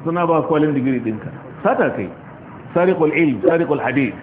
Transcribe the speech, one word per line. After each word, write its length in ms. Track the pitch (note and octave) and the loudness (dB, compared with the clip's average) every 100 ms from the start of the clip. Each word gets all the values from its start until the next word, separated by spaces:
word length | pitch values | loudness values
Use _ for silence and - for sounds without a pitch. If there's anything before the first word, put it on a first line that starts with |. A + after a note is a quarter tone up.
suna 220 | E3 E3+ E3+ | -2 0 2
ba 140 | D#3+ | 2
kwalin 300 | - D#3 D#3 | 2 2 2
digiri 280 | C#3 C3 B2+ | 2 0 0
ɗinka. 280 | A2 G#2+ - - - - | -2 -6 -10 -14 -16 -2
Sata 280 | G3 C4 D#3 | 0 2 0
kai. 180 | - F2+ - - - - - - | 0 -8 -10 -18 -20 -18 -18 -4
Sariqul 400 | E3+ F3+ F3 D#3 | 2 2 4 2
ilm, 300 | D3+ D#3+ B2 | 4 2 2
sariqul 360 | F3+ E3 E3 C#3+ | 2 2 0 0
hadith. 340 | B2+ B2+ B2 F2 | 0 0 -2 -4